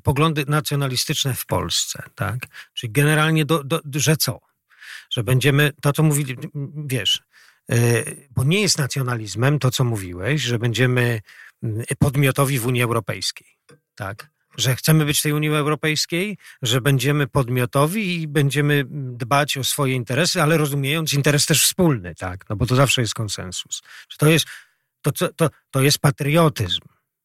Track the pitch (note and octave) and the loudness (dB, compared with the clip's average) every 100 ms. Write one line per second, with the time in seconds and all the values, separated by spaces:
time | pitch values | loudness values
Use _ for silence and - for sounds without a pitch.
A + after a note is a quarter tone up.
0 | - C#3+ D#3+ D3+ C#3 D3+ - C#3+ C#3 B2 | 0 2 2 0 0 -2 0 -2 -2 -2
1 | - D3+ C#3 A#2 - F2+ F2 - - - | -2 -2 -2 -4 -2 -2 -2 -2 -4 -8
2 | - - G2+ A#2+ - - - - A#2+ G#2 | -12 -6 -4 -4 -8 -16 -18 -10 -4 2
3 | D3 D#3 D#3 D#3+ D3 D#3+ C#3 E3 D3 C#3+ | 4 4 2 2 2 0 -2 -6 -4 0
4 | C3+ D#3+ - G2 _ _ _ _ - - | 2 2 0 -6 _ _ _ _ -20 -18
5 | - - A2 B2+ C3 C#3 D3 - C#3+ C#3+ | -8 -4 0 2 4 4 2 0 -2 2
6 | D#3 C#3+ C#3 B2 D#3 D3 C#3 D3 D3 B2+ | 2 2 -2 -8 -10 -10 -10 -10 -6 -2
7 | F#2+ - _ _ - _ - A#2 A#2+ A#2 | 0 -2 _ _ -20 _ -2 2 4 2
8 | - - - - C3+ F#3+ G3+ - C3 C#3+ | -2 -10 -8 -2 2 2 2 0 -2 -4
9 | B2 A#2+ G#2+ G2+ C3 D3+ B2+ - B2 A2 | -4 -6 -6 0 2 2 2 0 0 -2
10 | F#2 F2 G2+ D3+ B2 A#2+ A#2+ A2 B2+ B2 | -6 -6 -4 -2 -2 -2 0 2 2 2
11 | A#2+ A2+ - - - _ A#2+ G#2+ A#2 - | 0 -2 -8 -20 -20 _ -6 -6 -6 0
12 | - C3+ C#3 C3 C#3 C#3 A#2 B2 A#2+ A2+ | 0 2 2 2 0 0 0 0 0 0
13 | - G2 - - - _ _ - _ - | -4 -6 -8 -8 -14 _ _ -20 _ -12
14 | G2 A2 - _ _ - A#2+ A#2+ - D#3 | -10 -10 -16 _ _ -4 -2 0 2 4
15 | D3 D3+ D#3 D3+ D3+ D3+ D3 D#3 D#3 D3+ | 2 0 -2 -2 0 0 0 -2 -2 -2
16 | - E3+ G#3 F#3+ - - A#2+ B2+ C#3+ C#3 | -2 -4 -4 -8 -14 -8 -2 0 2 2
17 | C3 D3 C#3 D3 A#2 B2+ B2 C#3 D3+ G#3+ | 2 0 0 0 0 -2 0 2 0 0
18 | G3 F3 D#3 D3 C#3 C3+ C#3+ C#3+ C3 C#3+ | -4 -4 -2 0 2 2 2 2 0 -6
19 | B2+ A#2+ A#2 C#3+ D3 C#3 B2 - C3+ C3 | -10 -8 0 0 0 -2 -4 -2 0 -2
20 | A#2 B2+ E3+ F#3 D3+ D#3+ D3+ C#3+ C3+ D#3+ | -2 0 0 2 2 2 2 0 -2 -2
21 | D#3 C#3+ C#3+ C#3+ - D3+ - - F3 B2 | 0 0 2 2 2 2 2 2 2 2
22 | F2+ E2+ F#2 F#2 - G2+ B2+ B2+ C3+ - | -4 -8 -8 -8 -6 -2 2 4 4 2
23 | A2 - G#2+ - F#2 - - - - - | -2 -4 -6 -6 -8 -10 -10 -12 -14 -20
24 | - - D3 D#3+ - - - _ _ _ | -20 0 2 4 0 -8 -20 _ _ _
25 | D3 - F3+ - D#3 - _ C3+ C3+ - | -6 -4 -4 0 -2 -2 _ 0 0 2
26 | D3 - C#3 D#3+ D#3+ - F#2 - - _ | 0 0 0 2 2 2 -4 -6 -8 _
27 | _ _ | _ _